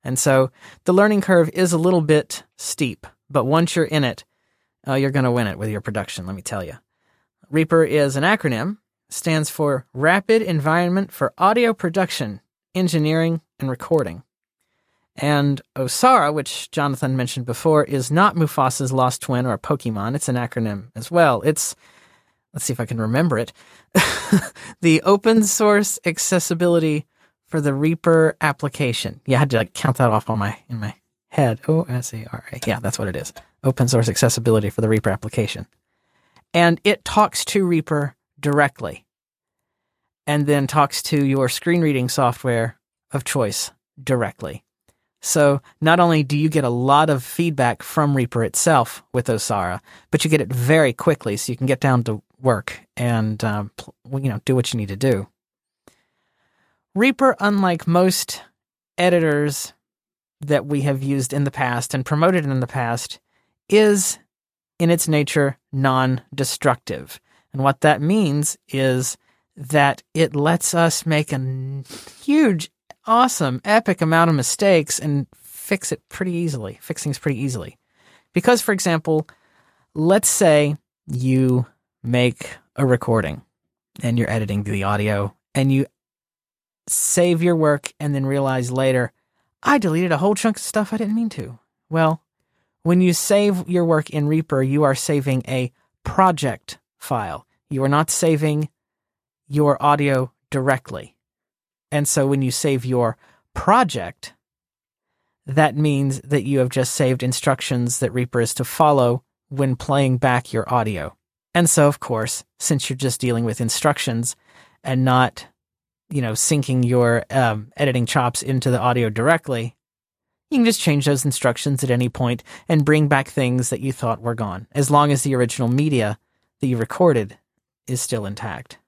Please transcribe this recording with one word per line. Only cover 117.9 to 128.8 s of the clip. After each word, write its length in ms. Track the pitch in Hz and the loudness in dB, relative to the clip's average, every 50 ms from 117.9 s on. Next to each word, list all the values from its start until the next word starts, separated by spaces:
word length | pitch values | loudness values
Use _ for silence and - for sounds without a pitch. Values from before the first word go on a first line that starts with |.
| 127 127 120 | 0 0 -2
chops 380 | - - 143 123 120 120 - - | 0 0 0 0 0 -2 -4 -4
into 260 | 135 135 127 - 135 | -2 -2 0 0 0
the 100 | 123 117 | 0 0
audio 300 | 107 123 123 123 117 110 | 0 0 0 2 0 -2
directly, 680 | 107 113 117 147 165 160 _ - 131 117 113 120 _ _ _ _ _ _ _ _ _ _ _ _ _ _ _ _ | -2 0 2 2 2 0 _ -4 -6 -4 -6 -8 _ _ _ _ _ _ _ _ _ _ _ _ _ _ _ _
you 60 | 311 | 0
can 80 | 262 233 | 2 4
just 160 | 233 220 - | 2 2 2
change 240 | - 165 147 143 131 | 0 0 0 2 2
those 180 | 147 143 131 - | 0 0 0 0
instructions 580 | 143 123 - - 127 117 - - 147 143 131 143 | -4 -4 0 -2 -2 -2 0 -2 -2 -2 -2 0
at 60 | 127 | 0
any 200 | 123 123 123 120 | 0 0 0 -2
point 340 | - - 127 120 123 120 _ - - - _ | -2 -2 -2 -2 -2 -4 _ -18 -20 -20 _
and 180 | - 165 156 143 | 0 2 2 4
bring 220 | 151 151 151 151 | 4 4 4 4
back 220 | 143 147 135 139 - | 2 2 0 0 -2
things 400 | - 151 131 123 123 127 123 - | -2 -2 0 0 0 -2 -2 -2
that 100 | 127 - | -4 -4
you 140 | 131 135 127 | -4 -6 -6
thought 280 | - - 117 113 - | -4 -4 -4 -4 -4
were 140 | 113 120 117 | -4 -6 -6
gone, 320 | 113 110 101 90 95 110 _ - | -4 -6 -6 -8 -10 -14 _ -2
as 180 | 143 139 127 | -2 0 2
long 200 | 147 147 147 147 143 | 4 4 4 4 2
as 100 | 127 - | 0 0
the 100 | 143 135 | 0 2
original 320 | 123 123 120 - - 127 117 | 2 0 0 0 -4 -2 0
media 500 | 123 139 151 156 143 123 110 104 107 _ _ _ _ _ _ _ _ _ | 0 0 0 0 0 0 0 -2 -4 _ _ _ _ _ _ _ _ _
that 80 | - | -2
you 80 | 131 127 | -2 0
recorded 600 | 113 113 - - - 180 170 143 120 104 104 - _ _ _ _ _ _ _ _ _ _ | -2 -2 -4 0 2 4 4 4 2 -2 -4 -10 _ _ _ _ _ _ _ _ _ _
is 140 | - 127 123 | -8 -6 -6
still 240 | - - 123 113 104 | -4 -6 -6 -6 -6
intact. 520 | 98 101 - 113 107 - - - _ - _ | -8 -10 -8 -10 -10 -10 -12 -14 _ -20 _